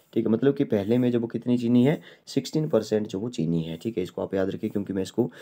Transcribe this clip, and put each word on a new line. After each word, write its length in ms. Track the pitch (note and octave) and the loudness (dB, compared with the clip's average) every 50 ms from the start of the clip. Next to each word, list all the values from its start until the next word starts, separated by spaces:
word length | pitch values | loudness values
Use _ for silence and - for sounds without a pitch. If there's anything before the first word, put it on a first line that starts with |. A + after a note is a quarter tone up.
| _ _ - | _ _ -4
ठीक 120 | A2+ G#2+ | -2 0
है, 60 | G#2+ | 2
मतलब 240 | A2 A2+ B2+ C#3 C#3+ | 2 2 4 2 2
कि 80 | - C#3 | 2 0
पहले 340 | - A#2 G#2 G2 G2+ A#2 B2 | 0 0 0 2 2 2 2
में 120 | B2+ B2 | 2 2
जो 80 | A#2+ A#2+ | 2 0
वो 80 | A#2 A#2 | 0 -2
कितनी 300 | - A#2 - B2 B2 A#2+ | -6 -6 -2 0 0 0
चीनी 260 | A#2+ A#2 B2 B2 B2 | 2 2 4 4 4
है, 140 | C3+ E3 F3 - - - - _ - | 4 2 0 -4 -12 -20 -20 _ -6
सिक्सटीन 400 | - C3+ B2+ - - D#3 D#3 D3+ | -4 -4 -2 -2 -2 -2 0 2
परसेंट 380 | - A2+ G#2+ - G#2+ G#2+ G#2+ G#2+ | 2 2 2 2 0 -2 -2 -2
जो 120 | - F#2+ | -4 -6
वो 100 | G#2+ B2 | -6 -6
चीनी 320 | A#2+ - E2 D#2+ E2+ E2+ D#2+ | -4 -2 -2 0 0 0 -2
है। 140 | E2 E2 E2 | -4 -6 -8
ठीक 200 | - - E2+ F2 | -6 -6 -4 -4
है, 60 | F#2 | -4
इसको 180 | F2 - - | -6 -6 -8
आप 120 | F#2 F2 - | -6 -4 -2
याद 160 | G2 F#2+ G2 | 0 0 0
रखिए 200 | F#2+ - - A2 | -2 -4 -4 -4
क्योंकि 240 | - G#2+ G2 - G2 | -4 -4 -4 -4 -4
मैं 100 | G2 F#2 | -4 -4
इसको 260 | - - - B2 C#3+ - - | -2 0 0 -2 -2 -2 -12